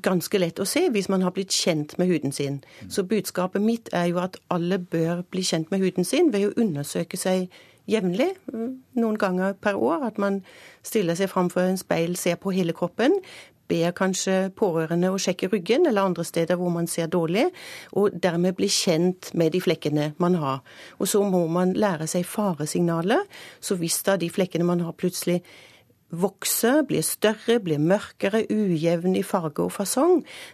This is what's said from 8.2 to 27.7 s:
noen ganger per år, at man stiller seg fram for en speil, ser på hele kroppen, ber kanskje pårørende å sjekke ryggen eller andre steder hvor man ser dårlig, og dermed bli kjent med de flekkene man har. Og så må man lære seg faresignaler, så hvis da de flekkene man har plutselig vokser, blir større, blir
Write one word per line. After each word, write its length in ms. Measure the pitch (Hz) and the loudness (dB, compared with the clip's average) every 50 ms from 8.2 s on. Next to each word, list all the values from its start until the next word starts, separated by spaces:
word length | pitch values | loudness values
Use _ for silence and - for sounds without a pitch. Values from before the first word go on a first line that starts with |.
| 285 370 381 - _ - 254 226 226 254 262 262 - _ - | 0 0 0 -6 _ -12 -8 -6 -6 -8 -8 -10 -16 _ -2
noen 200 | 233 233 220 214 | 0 0 0 2
ganger 380 | 214 214 185 180 185 185 196 196 | 0 0 0 0 0 0 -2 -2
per 200 | - - 208 196 | -2 -2 -2 0
år, 340 | 202 220 254 330 320 262 220 | 2 2 0 0 0 -2 -4
at 100 | - 208 | -2 -2
man 240 | 202 202 196 196 185 - - - - - - _ | 0 0 0 -2 -6 -12 -20 -20 -20 -20 -20 _
stiller 320 | _ - - 220 185 165 170 | _ -4 -2 0 0 0 0
seg 160 | 175 196 185 | 0 -2 0
fram 180 | - 185 180 175 | 2 0 0 2
for 120 | - 180 | 2 0
en 160 | 180 185 190 | 2 2 0
speil, 400 | 185 - - 170 165 165 170 175 | -2 -2 -2 0 0 0 -2 -2
ser 180 | - - 180 170 | -2 0 -2 -2
på 180 | - - 196 | 0 -2 -2
hele 200 | 185 190 175 165 | 0 0 0 0
kroppen, 480 | 160 - 180 175 - - 226 294 403 381 - - - - - - _ _ _ - | 0 -2 -4 -4 0 2 2 4 4 2 0 -8 -20 -20 -20 -20 _ _ _ -4
ber 240 | 170 170 165 175 | 0 0 0 0
kanskje 580 | 175 - 190 190 185 - - 190 190 190 190 190 | 0 0 0 0 0 -2 -2 0 0 0 0 -2
pårørende 600 | 190 - 226 185 160 165 160 156 170 175 180 185 | -2 0 0 0 2 0 0 0 0 2 2 2
å 80 | 190 190 | 0 0
sjekke 320 | - 190 180 - 190 185 | -2 -2 -2 -2 -2 -2
ryggen 340 | 220 202 170 208 233 311 359 | -2 -2 0 2 2 4 4
eller 160 | 294 214 196 | 4 4 2
andre 220 | 196 190 170 170 165 | 2 2 0 -2 -4
steder 320 | - - 165 165 165 180 | -4 -2 -2 0 2 0
hvor 160 | 175 180 175 | 0 0 -2
man 160 | 170 170 170 165 | 0 0 -2 -2
ser 180 | - 170 165 | -2 -4 -2
dårlig, 460 | 160 185 180 165 160 175 220 311 359 359 - - - - - - - | 0 0 0 0 0 2 2 2 0 -2 -6 -18 -16 -16 -16 -18 -6
og 180 | - - 208 208 | -2 0 0 0
dermed 460 | - 170 - 180 165 175 175 185 185 | 0 0 0 0 2 2 0 0 0
bli 100 | - 196 | 0 -2
kjent 680 | 196 - - - 196 160 160 175 185 180 - - - - | 0 0 0 2 2 2 4 4 2 0 -2 -10 -6 0
med 180 | 170 165 160 | 2 2 2
de 80 | 170 185 | 2 2
flekkene 540 | - 180 160 160 - 147 147 151 147 156 151 - | 0 0 0 0 0 0 0 0 0 0 -2 0
man 160 | 175 175 180 | 2 2 2
har. 280 | 170 147 135 135 131 - - - - - - - - | 2 2 0 -2 -4 -6 -14 -20 -20 -20 -20 -6 -6
Og 80 | - | -4
så 160 | 190 - 202 | 0 2 2
må 260 | 202 202 185 180 170 160 | 2 4 2 2 2 2
man 260 | 165 180 185 185 185 | 2 2 2 2 2
lære 340 | 202 214 202 170 151 160 160 | 2 2 0 0 -2 -4 -4
seg 180 | - 180 175 | -2 -4 -4
faresignaler, 960 | - - 220 208 196 165 147 151 - - 180 175 170 165 165 170 196 254 370 403 - - - - - - - | -2 -4 -2 -2 -2 -2 -2 -4 -4 0 0 0 2 0 0 0 0 0 0 0 -4 -12 -20 -20 -20 -20 -14
så 160 | - - 196 | -6 -6 -4
hvis 260 | 175 165 165 - - | -2 -2 -2 -4 -2
da 140 | - 196 196 | 0 0 0
de 120 | 185 170 170 | 0 0 -4
flekkene 360 | - 196 185 - - 165 175 | 0 -2 -2 0 0 0 2
man 160 | 175 180 175 | 2 2 0
har 120 | 170 165 - | -2 -4 -6
plutselig 480 | - - 180 180 - - 180 175 175 - - - - - - - _ _ _ _ _ _ _ | -4 -4 -4 -4 -2 -2 -2 -2 -2 -2 -8 -20 -20 -20 -20 -20 _ _ _ _ _ _ _
vokser, 760 | 165 165 190 196 - _ - - - - - 233 269 311 269 - | -4 -2 -2 -2 -2 _ -4 -4 -2 2 2 4 4 2 2 2
blir 140 | 156 156 160 | 0 -2 -2
større, 540 | - - - - 214 214 - - 233 233 240 | -2 -4 2 2 2 2 2 0 0 0 2
blir 160 | 196 165 | 2 0